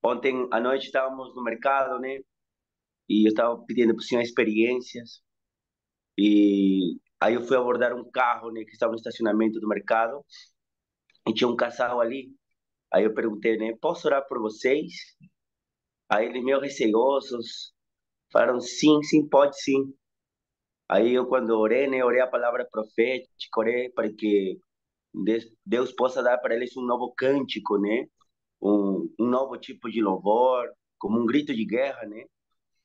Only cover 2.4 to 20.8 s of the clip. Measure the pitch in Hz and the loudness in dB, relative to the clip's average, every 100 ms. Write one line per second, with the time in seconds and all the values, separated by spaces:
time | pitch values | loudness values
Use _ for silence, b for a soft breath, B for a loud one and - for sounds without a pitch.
2.4 | _ _ _ _ _ _ _ 104 107 107 | _ _ _ _ _ _ _ 4 4 4
3.4 | 101 117 - 117 117 113 - 127 120 - | 0 -2 -6 0 2 2 -2 -4 -2 -2
4.4 | 110 107 113 127 120 120 117 - _ _ | 0 2 0 0 -6 -18 -18 -20 _ _
5.4 | _ _ _ _ _ _ _ - 104 104 | _ _ _ _ _ _ _ 2 4 6
6.4 | 104 101 98 95 90 - _ _ 104 120 | 6 4 4 2 0 -4 _ _ 0 0
7.4 | 120 131 123 120 123 120 117 123 123 113 | 0 0 2 0 0 -2 -8 -2 -2 -2
8.4 | 113 113 107 - 117 117 113 113 113 104 | -6 -12 -14 -4 -2 -2 -10 -4 -2 2
9.4 | 110 110 107 101 101 113 117 139 - B | 0 -2 -4 -4 -2 0 0 -4 -14 B
10.4 | B _ _ _ _ _ _ _ - 110 | B _ _ _ _ _ _ _ -6 -2
11.4 | 123 120 120 - 123 120 117 135 135 - | 0 0 -2 -2 -4 0 -2 -4 -12 -20
12.4 | _ _ _ _ _ 90 107 110 117 104 | _ _ _ _ _ 2 2 0 -4 -2
13.4 | 113 110 110 117 156 170 156 139 - 127 | -2 -2 -2 -4 -4 -2 0 0 -2 -6
14.4 | 110 110 127 143 - - - _ - _ | -6 -4 0 0 -2 -12 -20 _ -20 _
15.4 | _ _ _ _ _ _ _ 104 120 123 | _ _ _ _ _ _ _ -2 0 -4
16.4 | 123 135 139 135 120 107 127 139 - 120 | 0 0 -2 -2 0 2 2 0 -4 -10
17.4 | 117 - - _ _ _ _ _ _ 117 | -10 -14 -18 _ _ _ _ _ _ 2
18.4 | 120 123 120 - 151 151 147 151 147 139 | 4 2 -4 2 6 6 4 2 4 4
19.4 | 143 - - 135 135 - _ _ _ _ | 4 2 -2 0 -2 -8 _ _ _ _
20.4 | _ _ _ _ | _ _ _ _